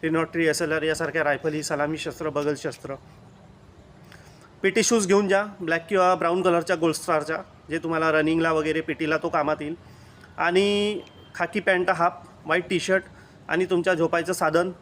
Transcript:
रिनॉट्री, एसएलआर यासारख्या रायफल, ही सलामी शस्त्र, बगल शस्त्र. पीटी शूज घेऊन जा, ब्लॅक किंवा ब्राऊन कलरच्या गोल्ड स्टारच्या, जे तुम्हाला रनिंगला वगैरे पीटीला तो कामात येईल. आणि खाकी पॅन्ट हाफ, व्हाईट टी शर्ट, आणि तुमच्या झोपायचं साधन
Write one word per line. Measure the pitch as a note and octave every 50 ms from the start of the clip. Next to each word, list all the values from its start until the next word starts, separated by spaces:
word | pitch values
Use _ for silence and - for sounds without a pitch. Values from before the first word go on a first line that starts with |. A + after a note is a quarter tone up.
| -
रिनॉट्री, | D#3+ D#3 D#3+ E3 D#3+ - E3+ E3 D#3
एसएलआर | D3+ - E3+ D3+ D#3 D#3+
यासारख्या | D3+ D#3 D#3 D3+ E3 D3+ C3+ D#3+ D#3
रायफल, | D3 C#3+ C3 - D#3+ D3+
ही | D#3 D3
सलामी | - D#3+ C#3+ D3 D3 D#3+ D3+
शस्त्र, | - E3 C3 - E3 D#3
बगल | C3+ D3+ D3 D3 D3+ C3+
शस्त्र. | - D#3 B2 - - - C#3 - - - - - - - - - - - - - - - - - - - - - - - - - - - - - - - - -
पीटी | - G3 F#3+ A3+ A3
शूज | - A#3+ A3+ G3+ F3+
घेऊन | G3 G3+ G#3 F#3+
जा, | F#3+ G3 G#3
ब्लॅक | G#3 G3 - F#3 D#3+ E3 E3+ E3 -
किंवा | G#3 F#3+ F3+ F3+ F#3
ब्राऊन | E3+ E3+ E3+ E3+ F#3
कलरच्या | F3+ F#3 E3+ E3+ D#3+ D#3 F#3
गोल्ड | E3 D#3+ E3 D3+
स्टारच्या, | - - - E3+ D#3 D3 D3 D#3+ D#3+ G3 - - - - -
जे | D3+ E3
तुम्हाला | D#3+ E3 E3 D#3+ D#3+ D#3+
रनिंगला | D#3 D#3 D3+ D#3 D#3+ E3 E3 E3
वगैरे | D#3+ D#3 D3+ D#3 D#3 D#3
पीटीला | D#3 - D3+ - E3 D3+ D#3 D#3
तो | - E3+
कामात | D#3 E3 D3+ D3 D3+ D3
येईल. | D3+ D3 E3 - - - - - - - - - - - - -
आणि | D#3+ E3+ F3 F#3 G3+ G3+ G3+ G3+ G#3 G#3 G#3 F#3+ - - - - - - -
खाकी | - F3 E3+ - G#3+
पॅन्ट | F#3 - F#3+ F3+ F3+ F3+
हाफ, | F#3 E3 E3+ F3 F3+ - - - - - -
व्हाईट | D#3 D#3+ F3+ F3 -
टी | G3 E3+
शर्ट, | - - F#3+ F#3+ F3+ - - - - - - - - -
आणि | - E3+ F#3
तुमच्या | F#3 F#3+ F3 E3 F#3+ F#3
झोपायचं | D#3+ E3 D#3+ F3 E3+ E3 E3 F#3
साधन | - F3+ D#3 D#3 E3+ F3+ F#3 F3 -